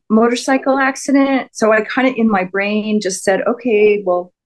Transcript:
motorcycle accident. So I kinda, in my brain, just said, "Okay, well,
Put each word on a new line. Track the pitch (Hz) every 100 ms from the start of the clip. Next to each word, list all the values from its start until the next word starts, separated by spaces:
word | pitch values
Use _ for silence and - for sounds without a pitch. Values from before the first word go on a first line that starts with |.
| _
motorcycle | 220 233 247 - 269 269 269
accident. | 269 269 - 277 277 262 -
So | - 214
I | 220
kinda, | 214 - 254
in | 254 226
my | 196
brain, | 185 196 202 214 214 214
just | 190 190
said, | - 185 -
"Okay, | 240 254 208 214 208
well, | 190 180 180 _